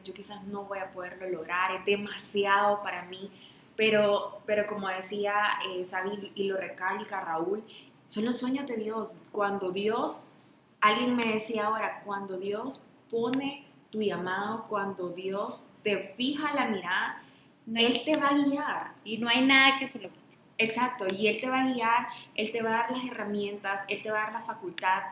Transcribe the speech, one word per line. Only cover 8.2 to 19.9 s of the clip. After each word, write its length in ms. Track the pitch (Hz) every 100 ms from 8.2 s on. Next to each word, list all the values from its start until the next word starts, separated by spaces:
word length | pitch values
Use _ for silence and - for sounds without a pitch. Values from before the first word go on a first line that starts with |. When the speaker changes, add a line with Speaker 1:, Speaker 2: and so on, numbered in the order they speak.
| 233
Speaker 1:
los 120 | 247
sueños 300 | 254 277 277
de 80 | 226
Dios. 380 | 214 220 208 - -
Cuando 400 | 214 202 196 185
Dios, 520 | 190 208 240 311 - - - - _ _ -
alguien 340 | 214 233 247 247
me 100 | 226
decía 420 | 214 - 214 214
ahora, 340 | 220 202 -
cuando 340 | 202 196 196 185
Dios 440 | 196 208 262 - - - -
pone 560 | 233 233 269 277 - - - -
tu 100 | 214
llamado, 640 | 202 175 180 190 208 220 -
cuando 420 | 208 196 185 175
Dios 560 | 175 190 196 233 - - -
te 300 | 214 196 - -
fija 360 | 262 294 294
la 140 | 285 226
mirada, 560 | 196 175 190 240 - - - - _ -
Speaker 2:
No 140 | 226
hay 60 | 233
Speaker 1:
Él 140 | - 302
te 120 | 294
va 100 | 277
a 40 |
guiar. 600 | 285 285 285 285 170 - -
Speaker 2:
Y 140 | 202 220
no 120 | 233
hay 120 | 247 269
nada 320 | 269 277 269
que 80 |
se 120 | 262